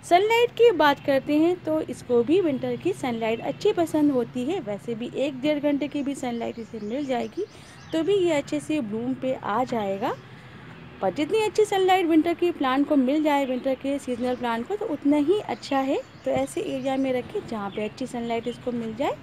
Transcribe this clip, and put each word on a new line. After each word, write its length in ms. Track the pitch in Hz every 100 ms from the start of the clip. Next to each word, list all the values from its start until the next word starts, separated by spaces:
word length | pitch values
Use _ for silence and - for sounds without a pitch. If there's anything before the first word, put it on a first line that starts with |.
सनलाइट 480 | - 349 415 466 480
की 200 | - 466
बात 340 | 339 302 285 -
करते 320 | 269 254 294
हैं 260 | 330 359
तो 180 | - 311
इसको 420 | - - - 240
भी 180 | 233 349
विंटर 340 | 349 262 247 240
की 180 | 339
सनलाइट 480 | 415 269 226 220 233
अच्छी 320 | 233 - 403
पसंद 380 | 415 330 311 294
होती 320 | 254 233 247
है। 160 | 247 370
वैसे 360 | 214 202 - 226
भी 160 | 240 -
एक 260 | 277 262
डेढ़ 180 | 285 302
घंटे 280 | 294 285 285
की 160 | 294
भी 120 | 285 269
सनलाइट 440 | 254 233 233 233
इसे 200 | 220 226
मिल 260 | 208 254 285
जाएगी 400 | 240 226 302 415 - - - -
तो 100 | 320
भी 100 | 330
ये 180 | 403 349
अच्छे 280 | 294 285 302
से 220 | - 311
ब्लूम 320 | 220 220 240
पे 200 | 254 262
आ 300 | 262 - 208
जाएगा। 520 | 254 240 196 196 254 508 - - - - - - - -
पर 120 | 190
जितनी 280 | - 294 427
अच्छी 240 | 427 - 427
सनलाइट 400 | 392 381 381 339
विंटर 280 | 330 330
की 180 | 330 349
प्लांट 360 | 330 269 262 285
को 80 | 302
मिल 280 | 254 302
जाए, 220 | 302 285 269
विंटर 300 | 254 254 262
के 240 | 269 277
सीजनल 360 | - 240 247 254
प्लांट 320 | 240 233 240
को, 80 | 415
तो 100 | -
उतना 320 | 294 285 294
ही 220 | 294 415
अच्छा 380 | - 233 - 269
है। 200 | 269 349 523 - 269
तो 60 |
ऐसे 300 | 262 269 -
एरिया 360 | - 269 262 269
में 160 | 269
रखें 340 | 254 240 415 -
जहाँ 220 | 220 202
पे 140 | 196
अच्छी 240 | 214 214 254
सनलाइट 400 | 247 233 233 233
इसको 240 | 233 -
मिल 240 | 240 226 220
जाए। 200 | 311 587